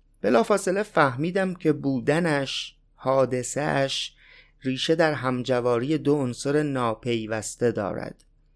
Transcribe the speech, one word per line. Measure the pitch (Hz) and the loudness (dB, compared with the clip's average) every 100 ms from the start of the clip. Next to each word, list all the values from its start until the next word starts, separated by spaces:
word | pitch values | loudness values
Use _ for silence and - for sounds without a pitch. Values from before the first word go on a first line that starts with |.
| _ _ | _ _
بلافاصله | 202 233 220 202 190 190 | 2 4 4 2 2 -2
فهمیدم | 214 - 143 123 165 190 190 | 0 2 2 2 -2 0 -2
که | 180 156 | 0 0
بودنش، | 151 143 131 113 151 175 143 135 - - - _ | 0 0 0 0 2 2 0 -2 -6 -10 -16 _
حادثه‌اش، | _ 127 135 127 127 123 127 151 143 139 - - - - - - _ | _ 0 2 2 0 -4 -4 -2 0 0 -2 -8 -12 -20 -20 -20 _
ریشه | 135 131 - | -6 -4 0
در | 160 160 | 2 2
همجواری | 139 127 123 120 123 120 120 131 156 | 0 -2 -2 0 0 2 0 0 0
دو | 143 147 | 2 2
عنصر | 127 120 139 147 | 0 -4 -2 0
ناپیوسته | 151 135 117 110 120 117 110 110 104 - 120 | 0 0 -2 -2 -2 -2 -2 -4 -6 0 0
دارد. | 110 98 82 - - _ _ _ | 0 -2 -4 -8 -12 _ _ _